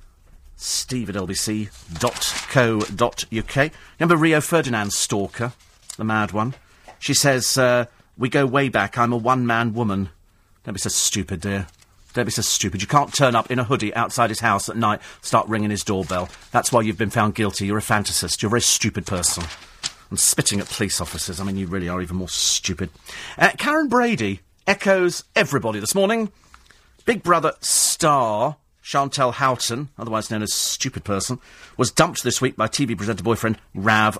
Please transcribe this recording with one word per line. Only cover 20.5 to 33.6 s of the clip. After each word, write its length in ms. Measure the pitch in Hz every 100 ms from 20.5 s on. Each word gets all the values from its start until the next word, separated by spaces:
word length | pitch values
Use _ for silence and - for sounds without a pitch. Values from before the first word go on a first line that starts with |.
| 101
at 80 | -
police 320 | - 101 -
officers. 400 | 87 82 - 85
I 60 | 98
mean, 100 | 98
you 120 | 92
really 200 | 95 87
are 140 | 90
even 160 | 90 90
more 100 | 90
stupid. 640 | - - - - 87 92 - - - - -
Uh, 140 | 175 -
Karen 300 | 240 302 294
Brady 540 | 240 240 208 104 98 _ _ -
echoes 560 | 196 202 190 180 170 -
everybody 460 | - 175 139 110 104
this 160 | 107 190
morning. 340 | 196 226 214 - _ - _ _ _ _ -
Big 180 | 226
Brother 300 | 170 170 151 -
star 960 | - - - - 165 143 113 104 131 151 _ _
Chantal 500 | - 143 139 - 127
Houghton, 580 | - 135 123 - 120 147 -
otherwise 320 | 113 110 107
known 120 | 110
as 120 | 104
Stupid 520 | - - - 135 - -
Person, 340 | 98 - 127 - - - -
was 120 | 127
dumped 340 | - 160 -
this 180 | 123 -
week 160 | 131 -
by 100 | 110
T 160 | -
V 120 | 131 101
presenter 280 | 101 98
boyfriend 360 | 92 110 110 110